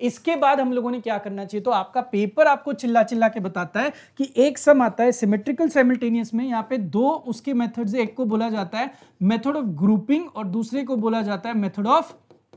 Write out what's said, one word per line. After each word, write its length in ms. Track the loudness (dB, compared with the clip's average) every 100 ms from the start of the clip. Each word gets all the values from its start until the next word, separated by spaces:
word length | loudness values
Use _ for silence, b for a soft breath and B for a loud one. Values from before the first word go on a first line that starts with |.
इसके 360 | -6 -4 -2 2
बाद 240 | 2 2
हम 120 | 0
लोगों 180 | -2 -4
ने 100 | -6
क्या 180 | -4 -6
करना 260 | -6 -10
चाहिए? 200 | -8 -4
तो 60 | -2
आपका 300 | -2 -2 -6
पेपर 460 | -2 -2 0 4 4
आपको 260 | 4 -2
चिल्ला 300 | -4 2 2
चिल्ला 260 | 2 2 0
के 120 | 0
बताता 400 | -6 -6 -4 -2
है 120 | -4 B B -6
कि 140 | -4 2
एक 220 | 2 4
सम 240 | 4 6
आता 220 | 4 2
है 80 | 0
सिमेट्रिकल 560 | 2 0 0 0 -2 0
साइमल्टेनियस 640 | 4 2 2 0 -2 -2
में, 140 | -4 -2
यहाँ 180 | -4 -2
पे 80 | -4
दो 320 | -2 0 2
उसके 440 | 0 -4 -8 -2
मेथड्स 400 | -2 -2 -4 -4
है, 60 | -2
एक 160 | -4 -2
को 80 |
बोला 260 | -2 -2 -2
जाता 280 | -4 -6 -6
है 160 | -6 B B -2
method 340 | 0 2 0 -2
of 200 | -4 0
grouping 460 | 2 2 2 -2 -2
और 100 | -8
दूसरे 400 | -6 -6 -4 -6
को 120 | -4 -2
बोला 260 | 0 -2
जाता 260 | -2 -6 -4
है 60 |
method 320 | -4 -4 -2 2
of 180 | 2 0 -14 _ _ _